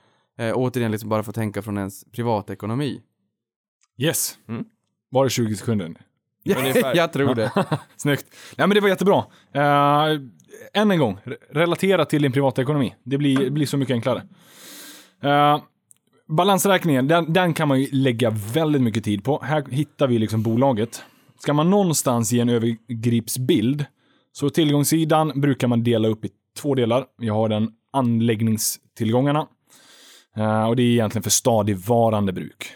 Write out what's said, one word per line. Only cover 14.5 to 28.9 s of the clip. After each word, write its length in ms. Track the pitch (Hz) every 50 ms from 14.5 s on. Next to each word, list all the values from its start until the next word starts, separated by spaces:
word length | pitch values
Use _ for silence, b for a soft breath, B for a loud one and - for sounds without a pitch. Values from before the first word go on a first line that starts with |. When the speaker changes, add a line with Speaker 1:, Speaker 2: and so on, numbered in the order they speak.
| B B B B B B B B B B B B B B -
Speaker 2:
Eh, 360 | 147 143 147 147 147 147 147 - _ _ _ _ _ _ _ _ _ _ _ _ -
balansräkningen, 800 | 156 160 175 180 196 180 - 196 185 180 180 165 143 127 127 139
den, 260 | 160 170 165 151 160
den 200 | 185 180 175 151
kan 140 | - 160 147
man 140 | 139 131
ju 60 | 135 127
lägga 380 | 135 131 135 135 120 113 127 113
väldigt 520 | 110 107 101 107 117 156 165 156 147 139
mycket 220 | 127 117 101 113 101
tid 200 | 104 104 101 -
på. 160 | 135 143 - 120
Här 220 | 120 151 156 139 135
hittar 380 | 123 135 147 - _ - 147 131
vi 120 | 120 113
liksom 240 | 110 107 110 117 107
bolaget. 600 | 113 113 117 135 139 127 104 113 117 - - - b b b b b b -
Ska 140 | - 151 147
man 160 | 147 151 175
någonstans 640 | 196 208 196 175 147 - - 139 123 117 117 107
ge 80 | 120 120
en 100 | 120 120
övergripsbild, 1400 | 120 117 113 117 113 - _ - 120 113 110 123 117 117 110 - - 127 127 127 180 127 101 123 143 147 143 - _ _ _ _ _ _ _ _
så 180 | - - 143 143
tillgångssidan 920 | - - 160 147 143 147 143 - 156 165 160 151 160 156 156 156 - 139
brukar 260 | 139 143 131 - - 120
man 160 | 123 117 117
dela 240 | 120 117 110 110 110
upp 180 | 110 - -
i 40 | 101 - _ _ _ - -
två 140 | - 147 139
delar. 300 | 131 120 110 117 131 - - _ -
Vi 120 | 117 110
har 200 | 104 110 110 110
den 220 | 107 107 110 110 - _ _ _
anläggningstillgångarna. 1600 | - 139 127 120 117 113 113 117 113 107 113 113 110 107 - - - - _ _